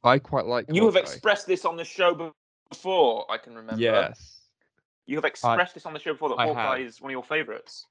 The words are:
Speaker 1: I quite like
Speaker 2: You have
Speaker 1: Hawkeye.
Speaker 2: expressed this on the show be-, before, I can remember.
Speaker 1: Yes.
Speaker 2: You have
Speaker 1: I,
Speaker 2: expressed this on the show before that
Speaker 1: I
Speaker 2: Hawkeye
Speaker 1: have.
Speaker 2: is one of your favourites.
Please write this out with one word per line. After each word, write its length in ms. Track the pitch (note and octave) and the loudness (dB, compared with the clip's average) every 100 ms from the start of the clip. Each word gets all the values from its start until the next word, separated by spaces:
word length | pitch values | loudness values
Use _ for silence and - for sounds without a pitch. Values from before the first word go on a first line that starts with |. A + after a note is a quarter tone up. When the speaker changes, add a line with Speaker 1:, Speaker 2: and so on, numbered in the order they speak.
Speaker 1:
I 140 | A#2+ C3+ | 6 4
quite 280 | - C3+ F#2+ | 2 -4 -2
like 200 | A#2+ B2 | -4 0
Speaker 2:
You 140 | E3 A3 | 4 4
have 80 | |
Speaker 1:
Hawkeye. 160 | F#3 - | 4 0
Speaker 2:
expressed 360 | - G#3+ G3+ - | -2 0 0 0
this 180 | F3+ | -2
on 120 | F3 E3 | -2 -4
the 80 | |
show 300 | D#3+ - F3 | -10 2 2
be-, 160 | E3 E3 _ _ _ _ | 2 -8 _ _ _ _
before, 600 | - F#3 F#3 C3+ A2 - | -10 -2 4 4 2 -4
I 80 | A2+ | -8
can 160 | B2 A2+ | -8 -18
remember. 260 | A2 A2 | -8 0
Speaker 1:
Yes. 640 | A#2 G#2 E2+ - - - _ _ _ _ _ _ - | 2 4 2 -6 -20 -20 _ _ _ _ _ _ -8
Speaker 2:
You 100 | D3 | -2
have 80 | |
Speaker 1:
I, 40 | D3+ | -2
Speaker 2:
expressed 460 | - A#2+ A#2 F3+ | 0 0 2 0
this 100 | D#3+ E3 | -4 -14
on 60 | |
the 60 | D3+ | -10
show 140 | E3+ | -8
before 160 | - D3+ | -4 -4
that 60 | A#2+ | 0
Speaker 1:
I 80 | D#3+ | 0
Speaker 2:
Hawkeye 320 | B2+ A2 C3 | 0 -2 -2
Speaker 1:
have. 80 | B2 | -6
Speaker 2:
is 140 | - | -12
one 100 | C3+ | -10
of 20 | |
your 100 | C3 | -10
favourites. 640 | A#2+ D#3 B2 A2 - - - | -4 -4 -4 -10 -14 -20 -20